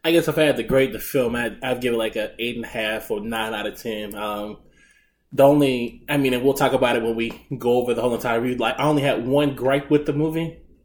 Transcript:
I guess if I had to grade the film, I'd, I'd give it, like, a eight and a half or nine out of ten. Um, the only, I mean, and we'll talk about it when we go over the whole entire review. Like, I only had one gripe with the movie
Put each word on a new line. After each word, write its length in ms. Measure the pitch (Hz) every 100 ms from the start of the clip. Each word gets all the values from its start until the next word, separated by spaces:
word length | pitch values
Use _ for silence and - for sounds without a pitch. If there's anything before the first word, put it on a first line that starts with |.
I 120 | 160
guess 160 | 170 160
if 80 | 156
I 60 |
had 120 | 151 127
to 80 |
grade 300 | - 131 131
the 60 | 104
film, 360 | - 139 117 120
I'd, 260 | 117 101
I'd 200 | 127 120
give 120 | 123
it, 40 | 117
like, 180 | 110 110
a 160 | 107 -
eight 160 | 117 120
and 80 |
a 40 | 107
half 420 | 120 107 110 -
or 80 | 107
nine 340 | 110 117 110
out 120 | 110 104
of 80 | -
ten. 380 | 117 107 104 104
Um, 440 | 107 104 104 104 _ _ _ _ _ _ _
the 100 | 139
only, 640 | 139 147 139 127 120 - -
I 80 | 147
mean, 180 | 135
and 80 | 123
we'll 120 | 135
talk 180 | 135 135
about 240 | 127 123 117
it 80 |
when 140 | 113 113
we 280 | 113 - _ 127
go 160 | 123 120
over 120 | 123
the 80 | 113
whole 140 | 123 117
entire 240 | 123 117
review. 160 | 127 123
Like, 220 | 117 127
I 40 | 147
only 160 | 151
had 260 | 135 123 120
one 260 | 139 147
gripe 360 | 127 127 143 143
with 160 | 151 147
the 80 |
movie 480 | 143 156 160 165 - - _